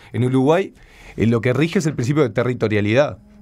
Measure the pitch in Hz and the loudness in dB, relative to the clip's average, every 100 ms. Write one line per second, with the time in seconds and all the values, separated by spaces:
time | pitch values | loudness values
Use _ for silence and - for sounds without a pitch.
0 | - 110 127 131 131 170 196 - - - | -10 -4 0 2 2 2 0 -8 -20 -20
1 | - - 113 117 123 123 165 127 156 143 | -14 -2 0 0 0 0 0 0 -2 -2
2 | 117 151 131 104 120 123 110 104 101 117 | -2 0 0 0 -2 -2 0 0 2 2
3 | 143 107 - - | 0 -4 -16 -10